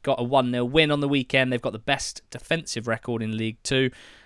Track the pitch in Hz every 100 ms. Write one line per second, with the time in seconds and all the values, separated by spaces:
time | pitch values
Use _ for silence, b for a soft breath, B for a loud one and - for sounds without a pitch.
0 | - 139 123 135 123 123 123 151 151 147
1 | 143 143 123 135 131 123 123 110 123 139
2 | - - - - - 160 151 120 117 113
3 | - 117 110 110 110 110 - 131 131 -
4 | b b